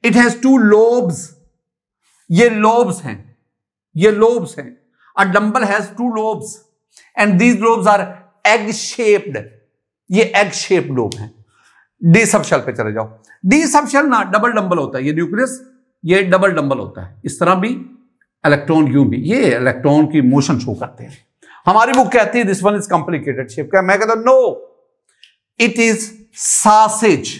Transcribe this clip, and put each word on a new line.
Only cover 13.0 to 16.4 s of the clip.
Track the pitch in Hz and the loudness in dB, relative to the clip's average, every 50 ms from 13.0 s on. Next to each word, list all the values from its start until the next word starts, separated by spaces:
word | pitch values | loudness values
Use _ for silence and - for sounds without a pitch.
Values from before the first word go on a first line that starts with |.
| 110 110 - _ _ _ - _ - | -8 -8 -12 _ _ _ -20 _ -2
डी | 185 233 302 330 | 0 2 2 2
subshell | 269 - 294 294 - - 277 302 | 0 -2 -2 -4 0 -2 0 0
ना | 294 247 220 196 | 2 0 0 -2
डबल | 185 185 214 214 240 | -2 -2 -2 -2 0
डंबल | 226 214 190 185 180 | -2 -2 -2 -2 -2
होता | 165 139 127 - | -4 -4 -6 -6
है, | 135 131 | -6 -4
ये | 143 151 | -4 -2
न्यूक्लियस, | 156 175 156 175 208 262 254 262 - - _ _ _ _ _ _ _ - | -2 -4 -4 -2 -4 -4 -4 -6 -12 -18 _ _ _ _ _ _ _ -2
ये | 160 180 196 196 | 0 0 2 2
डबल | 180 180 185 | 2 2 2